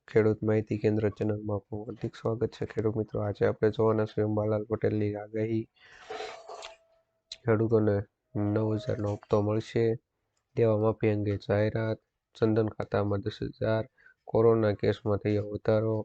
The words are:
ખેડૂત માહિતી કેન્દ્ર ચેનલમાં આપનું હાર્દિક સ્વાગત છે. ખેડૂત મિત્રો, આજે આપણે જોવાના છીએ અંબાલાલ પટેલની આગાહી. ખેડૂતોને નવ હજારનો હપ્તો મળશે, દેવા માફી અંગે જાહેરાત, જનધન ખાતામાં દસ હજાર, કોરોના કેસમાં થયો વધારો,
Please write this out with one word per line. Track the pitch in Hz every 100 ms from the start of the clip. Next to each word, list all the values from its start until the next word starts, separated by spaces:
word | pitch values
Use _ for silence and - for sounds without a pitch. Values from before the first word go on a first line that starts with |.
ખેડૂત | - 113 107 107
માહિતી | 107 107 104 107
કેન્દ્ર | 110 107 107
ચેનલમાં | - 110 104 107
આપનું | 101 - 104
હાર્દિક | 113 107 113 -
સ્વાગત | 117 113 113
છે. | - 117
ખેડૂત | - 110 110
મિત્રો, | 107 110
આજે | 104 98
આપણે | 107 107 110
જોવાના | 104 110 110 107
છીએ | - 107
અંબાલાલ | 107 107 107 107
પટેલની | 107 110 107 104
આગાહી. | 104 107 110 110 113 113 _ - - - - - - - - - - _ _ _ _ _
ખેડૂતોને | - - 110 110 110 107 101 104 _ _ 107
નવ | 104 107 110
હજારનો | 107 - 107 101
હપ્તો | 101 - 107
મળશે, | 104 110 - 117 113 113 _ _ _ _ _ -
દેવા | 113 107
માફી | 110 104 110
અંગે | 104 104 101
જાહેરાત, | - 101 107 113 110 110 _ _ _ -
જનધન | 113 110 107
ખાતામાં | - 104 107 101 101
દસ | 104 - 113
હજાર, | - 110 110 113 _ - _ -
કોરોના | 110 117 113 107
કેસમાં | 101 107 104 107 101
થયો | 104 104 104
વધારો, | 104 - 107 110 110